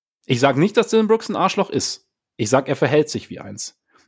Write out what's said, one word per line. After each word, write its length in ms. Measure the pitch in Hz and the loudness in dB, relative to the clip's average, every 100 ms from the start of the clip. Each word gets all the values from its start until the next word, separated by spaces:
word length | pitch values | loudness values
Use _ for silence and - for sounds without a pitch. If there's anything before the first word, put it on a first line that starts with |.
| _ _ - | _ _ -4
Ich 140 | 123 | 2
sag 180 | 139 131 | 2 4
nicht, 200 | 190 226 | 2 2
dass 100 | 226 | 2
Dylan 180 | 226 214 | 2 2
Brooks 220 | 226 - | 0 0
ein 60 | 202 | -2
Arschloch 340 | 185 - 185 | -2 0 -2
ist. 400 | - - - _ _ _ - | -2 -4 -10 _ _ _ -8
Ich 140 | 110 | 0
sag, 180 | 131 135 | 0 0
er 80 | 135 | -2
verhält 340 | 139 151 151 | 2 2 0
sich 200 | 110 - | -4 -10
wie 100 | - | -16
eins. 400 | 101 101 - _ _ _ | -16 -14 -14 _ _ _